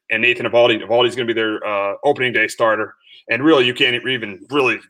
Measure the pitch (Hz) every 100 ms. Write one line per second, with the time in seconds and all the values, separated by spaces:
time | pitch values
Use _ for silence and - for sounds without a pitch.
0 | - 110 120 120 120 117 120 110 98 117
1 | 123 120 120 113 110 107 104 101 101 98
2 | 139 139 127 113 107 - 113 107 107 -
3 | _ - - 117 147 151 123 123 131 120
4 | 127 127 110 95 98 143 127 104 -